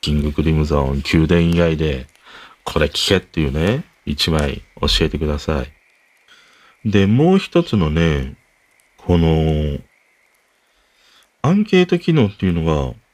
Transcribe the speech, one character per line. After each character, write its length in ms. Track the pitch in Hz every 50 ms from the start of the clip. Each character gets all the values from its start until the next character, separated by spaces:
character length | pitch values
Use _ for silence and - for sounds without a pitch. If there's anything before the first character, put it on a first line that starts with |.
キ 100 | - 73
ン 120 | 73 73 73
グ 100 | 76 71
ク 80 | -
リ 120 | 76 80 80
ム 120 | 78 76
ゾ 200 | 73 76 73 69
ン、 180 | 67 69 69 69 - -
宮 140 | 85 80 76
殿 140 | 87 85
以 140 | 85 85 85
外 220 | 85 87 82 80 76
で、 300 | 80 78 71 65 65 - _ _ _ - - - - - - _ _
こ 160 | - - 80
れ 80 | 78 80
聞 220 | - - - -
け 80 | 101 92
っ 40 |
て 200 | - _ _ 85
い 60 | 78 69
う 40 |
ね、 320 | 65 76 80 95 117 147 175 _ _ _ _ -
一 240 | 73 73 - -
枚 320 | 82 76 73 69 67 - - _ _ -
教 60 | - 71 - - 82
え 40 | 76
て 100 | - 73
く 80 | 78 76
だ 100 | 73 73
さ 260 | - - 80 73 62
い。 80 | 69 - _ _ _ _ _ _ _ _ _ _ _ - _ _ _ _ _ _ _ _ _ _ 113
で、 160 | 101 104 98
も 300 | 98 110 127 151 170 185
う 20 | 196
一 240 | - - - 170
つ 160 | 170 - - 107
の 140 | 87 78
ね、 420 | 76 82 82 82 76 71 67 65 69 _ _ _ _ _ _ _ _ _ _ _ _ _
こ 220 | - - 87 85
の、 580 | 82 82 80 80 80 80 78 76 76 73 71 67 - _ _ _ _ _ _ _ _ _ _ _ _ _ _ _ _ _ _ _ _ _ _ _ _ _ _ _ _ _ _ _ -
ア 80 | 135
ン 120 | 180 208 214
ケ 200 | - - 185 180
ー 20 |
ト 140 | 175 - 175
機 120 | - -
能 140 | 165 156 120
っ 100 | 98 -
て 120 | _ - 92
い 20 |
う 40 | 87
の 100 | 85 80
が 320 | 82 78 76 69 64 58 - _ _